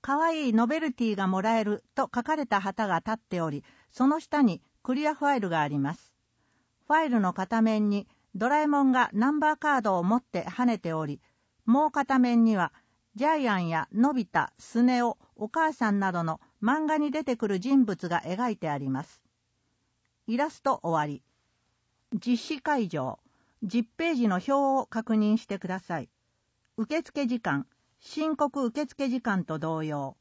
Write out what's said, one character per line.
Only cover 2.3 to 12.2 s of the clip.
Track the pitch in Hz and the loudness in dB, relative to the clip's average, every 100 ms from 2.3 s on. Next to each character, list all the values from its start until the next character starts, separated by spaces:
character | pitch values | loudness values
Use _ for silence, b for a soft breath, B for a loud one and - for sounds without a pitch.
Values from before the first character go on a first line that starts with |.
| 311 | -4
れ | 254 | 0
た | 202 | -2
旗 | 190 196 208 | -2 -4 -2
が | 165 | -2
立 | 220 | -2
っ | 220 | -8
て | _ 180 | _ -4
お | 160 | -4
り、 | 143 b b b | -6 b b b
そ | - 262 | 0 0
の | 311 | 0
下 | - 294 | -2 2
に | 240 170 _ _ | 2 0 _ _
ク | - | -6
リ | 269 302 | -2 -2
ア | 302 | 0
フ | 285 | 0
ァ | 269 | 0
イ | |
ル | 196 | 0
が | 165 | 0
あ | 147 | 0
り | 143 | 0
ま | 139 165 | -2 -6
す。 | _ _ _ _ _ _ _ _ - | _ _ _ _ _ _ _ _ 0
フ | |
ァ | 302 311 | 2 2
イ | |
ル | 240 | 0
の | 190 | 0
片 | 175 190 226 | -2 -2 2
面 | 220 214 208 | 2 2 0
に | 202 - b b 185 | -2 -4 b b -4
ド | 233 | 0
ラ | 294 | 2
え | 302 | 2
も | 285 | 4
ん | 269 | 4
が | 254 247 | 4 2
ナ | 208 247 | 2 0
ン | 302 | 2
バ | 302 | 0
ー | 302 | 0
カ | 302 277 | 0 0
ー | |
ド | 208 185 | 2 0
を | |
持 | 175 240 | 2 0
っ | |
て | _ 185 170 | _ -8 -6
跳 | 175 | 0
ね | 247 220 | 0 0
て | 170 | -4
お | 160 | -4
り、 | 151 143 _ _ _ _ - | -4 -8 _ _ _ _ 2
も | 262 302 | 2 2
う | |
片 | 294 277 | 0 2
面 | 269 | 4